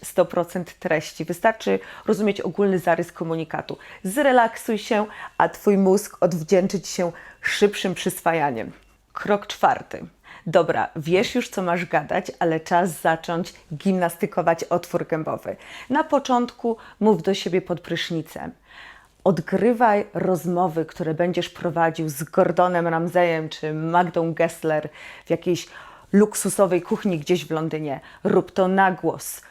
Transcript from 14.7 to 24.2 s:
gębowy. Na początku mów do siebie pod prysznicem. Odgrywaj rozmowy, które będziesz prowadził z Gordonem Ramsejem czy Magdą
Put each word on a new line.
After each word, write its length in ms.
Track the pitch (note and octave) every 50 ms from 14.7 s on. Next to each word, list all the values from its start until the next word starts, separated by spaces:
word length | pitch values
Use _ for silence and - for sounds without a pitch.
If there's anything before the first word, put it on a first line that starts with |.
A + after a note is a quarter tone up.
| F3 F3 F3 - - E3+ D#3+ -
gębowy. 480 | E3 D#3+ D#3 D#3 B2+ - - - F#2+ - - - - - - -
Na 140 | B3 D4 D#4
początku 720 | D4+ - C4+ C#4 - B3+ A#3+ A#3+ A#3+ - - - A#3 A3+ - - - - _
mów 240 | G3+ A3 G#3+ E3 D#3+
do 100 | F#3+ G3
siebie 280 | G3 - G3 E3+ F#3
pod 200 | F#3 - F3 D3+
prysznicem. 680 | - - E3+ E3+ - - F3 D#3+ D#3 - - - - - - - _ _ - - - - - - - _ _ _ _
Odgrywaj 840 | F#3+ F#3+ D#3 - - F#3+ F#3 F#3 A#3 B3 A3 B3 A3+ G#3 G#3 G#3 - -
rozmowy, 720 | E3+ F#3+ F#3+ F#3 D#3+ C#3+ F3 F3 F3 F3+ F3+ D#3 E3 D#3+
które 280 | D#3 - - C#3 D#3 D#3
będziesz 360 | D3+ F3 F3+ E3+ F3 E3+ -
prowadził 600 | - - - F3 D3+ E3+ E3 E3 D#3+ - D#3+ D#3
z 140 | C#3+ C3+ D#3+
Gordonem 640 | - - - F#3 F3 E3+ F3 F3+ F3+ F3+ E3+ E3+ E3+
Ramsejem 640 | E3 E3 E3+ F3 E3 F3+ F3+ F3 E3 D#3+ D#3 D#3
czy 240 | - - - D#3 D#3
Magdą 600 | D#3 D#3+ E3 E3 F3 F3+ E3+ - F3